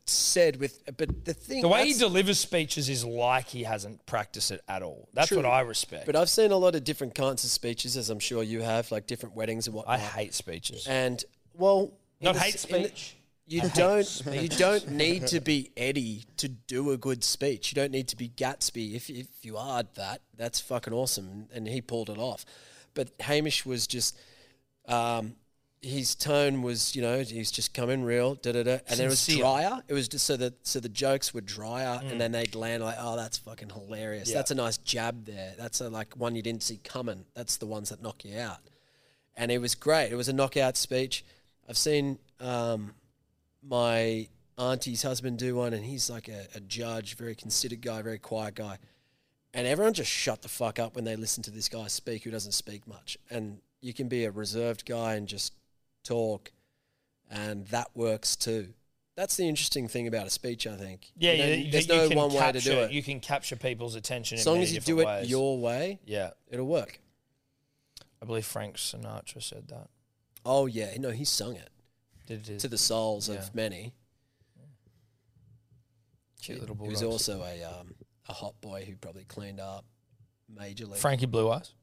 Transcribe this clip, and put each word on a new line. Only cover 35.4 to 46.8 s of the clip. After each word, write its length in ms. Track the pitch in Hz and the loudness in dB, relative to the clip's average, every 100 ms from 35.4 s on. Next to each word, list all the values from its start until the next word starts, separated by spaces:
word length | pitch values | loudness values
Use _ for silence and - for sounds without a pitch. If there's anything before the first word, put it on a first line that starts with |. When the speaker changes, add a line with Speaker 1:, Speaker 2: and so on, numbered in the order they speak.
| 95 95 | -12 -10
Speaker 1:
That's 220 | 117 - | -6 -4
a, 80 | 123 | -4
like, 260 | 110 110 123 | -8 -8 -4
one 200 | 120 113 | -2 -2
you 60 | |
didn't 220 | 110 113 | -2 -2
see 140 | - 107 | -4 -8
coming. 420 | - 127 117 95 - - | -10 -6 -6 -8 -10 -10
That's 220 | 117 - | -6 -4
the 100 | 107 | -4
ones 220 | 107 104 | -6 -6
that 120 | 110 | -8
knock 240 | 113 - 101 | -10 -10 -10
you 120 | 107 | -8
out." 180 | 113 85 _ _ _ _ _ _ _ - | -8 -10 _ _ _ _ _ _ _ -4
And 140 | 120 | 0
it 80 | 123 | 0
was 160 | 120 - | 0 0
great. 360 | 147 156 117 | 4 4 4
It 40 | 120 | 0
was 120 | 123 | 0
a 60 | |
knockout 420 | 135 135 147 131 - | 2 2 4 2 2
speech. 480 | - 127 131 - - - _ _ - | 0 0 0 -4 -8 -20 _ _ -4
I've 80 | 117 | 0
seen, 400 | 156 147 139 131 _ - | 4 4 4 -2 _ -8
um, 560 | 127 123 117 113 104 - _ _ _ _ _ _ 139 | -2 0 0 0 -4 -12 _ _ _ _ _ _ -2
my 600 | 123 120 113 113 113 110 _ _ - | 4 4 4 2 0 -4 _ _ -2
auntie's 460 | 127 131 131 113 | 0 0 -2 -2
husband 340 | 139 123 127 117 | -2 -2 -4 -2
do 160 | 127 123 | 0 0
one, 180 | 120 | 0
and 100 | 110 110 | -2 -4
he's, 240 | 135 123 | -4 -4
like, 180 | 117 113 | -6 -12
a, 180 | 104 95 107 | -14 -12 -14
a 40 | |
judge, 540 | 95 110 | -10 -6